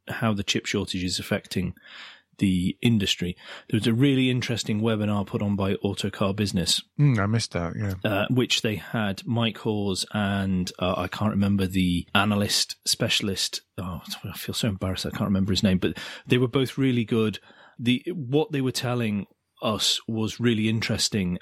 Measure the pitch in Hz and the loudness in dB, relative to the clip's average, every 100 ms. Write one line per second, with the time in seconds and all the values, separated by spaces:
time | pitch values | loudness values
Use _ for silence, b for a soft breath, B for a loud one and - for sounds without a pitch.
0 | - - 113 101 98 113 - 101 92 95 | -12 -2 0 0 -2 -2 -2 -4 -2 -4
1 | 90 - - 104 - 98 90 B B B | -4 -4 -2 -4 -2 -4 -4 B B B
2 | B B B - 98 92 90 - 120 113 | B B B 0 2 2 0 0 2 2
3 | 95 - 90 - B B - 110 117 113 | 2 -2 -4 -8 B B -2 0 2 4
4 | 143 131 127 123 - 107 - 107 113 107 | 4 4 2 2 -2 -4 -2 0 2 2
5 | 104 104 95 113 104 98 95 98 101 98 | 2 0 -2 -2 0 0 0 0 -2 -2
6 | 101 - 98 98 101 95 85 - - - | -4 0 0 0 0 0 0 0 -2 2
7 | 147 113 101 113 - 90 85 110 101 95 | 4 4 2 0 -2 -4 -4 -4 -4 -2
8 | 107 98 - 127 117 - 113 104 - 113 | -2 0 2 2 2 0 0 -2 -4 -2
9 | 104 98 - 117 113 95 113 104 101 90 | -2 -4 -2 0 0 -2 -2 0 0 -2
10 | - 107 101 101 95 92 90 - 90 92 | -2 -2 0 0 0 0 -2 -2 -2 0
11 | 90 - 107 98 101 98 92 95 90 87 | -4 -2 0 2 2 2 2 2 2 2
12 | - 101 104 101 101 - - - - - | 0 0 2 2 2 0 -2 -4 -4 0
13 | 113 - 104 92 - - - - 92 87 | 0 0 0 -2 -4 -6 -12 -10 -8 -8
14 | - - 104 87 - - 120 98 95 92 | -10 -10 -10 -8 -6 -2 -2 0 -2 -4
15 | 85 - 104 95 95 92 101 92 92 B | -4 -2 0 2 2 2 4 4 0 B
16 | B B - 131 123 139 127 - 135 120 | B B 2 2 4 2 0 0 2 2
17 | 107 117 110 98 B B B - 120 127 | 2 2 2 -2 B B B -4 0 0
18 | - 185 120 143 156 143 131 - 123 123 | -2 -6 0 0 0 -2 -2 -2 -2 0
19 | 113 104 - _ _ - 117 101 - - | 0 -2 -4 _ _ -6 -2 0 0 -2
20 | - 113 107 - 117 110 110 113 - 104 | -4 -2 -2 0 2 2 2 0 0 0
21 | - 110 90 90 | 0 0 0 -2